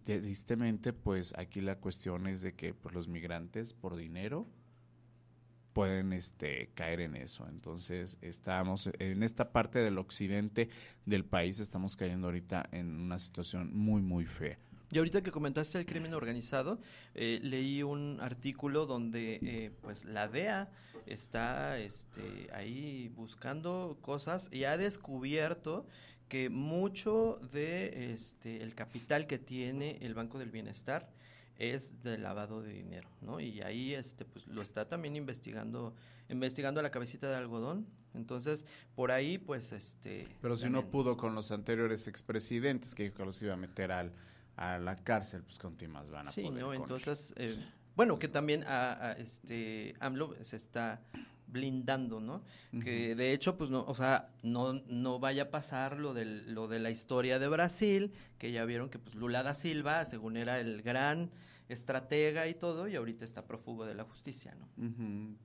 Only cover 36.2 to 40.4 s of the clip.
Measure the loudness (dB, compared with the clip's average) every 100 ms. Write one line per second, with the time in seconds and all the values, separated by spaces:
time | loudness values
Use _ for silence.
36.2 | -4 0 0 0 0 2 0 0 -4 -4
37.2 | -2 -2 -2 -2 0 -2 -4 -10 -12 -8
38.2 | -4 -2 0 -2 -2 -18 -10 0 4 4
39.2 | 4 0 -2 -4 -4 -8 -10 -12 -10 -8
40.2 | -8 -4